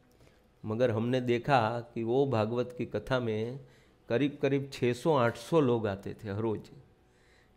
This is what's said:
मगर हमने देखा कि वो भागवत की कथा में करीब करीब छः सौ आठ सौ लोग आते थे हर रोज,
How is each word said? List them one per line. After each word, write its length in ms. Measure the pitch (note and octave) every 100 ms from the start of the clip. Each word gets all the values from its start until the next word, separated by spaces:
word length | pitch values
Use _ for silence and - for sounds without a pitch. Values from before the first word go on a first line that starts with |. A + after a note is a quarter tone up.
| _ _ - _ _ _ G#2+
मगर 260 | A2 B2
हमने 300 | A2 A#2+ B2+
देखा 580 | A#2+ A#2+ C3 C3+ A2 A#2+
कि 240 | A#2 A#2
वो 220 | A2+ C3 C#3
भागवत 500 | A2+ G#2+ A#2+ B2 -
की 80 | A#2
कथा 340 | G#2+ - C3
में 400 | A#2 G#2+ A2+ C3+ - - _ _ -
करीब 300 | A#2+ C#3+ -
करीब 280 | C#3 C#3 C#3
छः 200 | - B2
सौ 220 | A#2+ E3+ C#3+
आठ 220 | A#2 -
सौ 220 | - E3
लोग 280 | C3 A#2+ G#2+
आते 260 | G2 G2
थे 160 | - G#2+
हर 100 | G2
रोज, 220 | A2+ G2 - - - _ _ _ _ _ _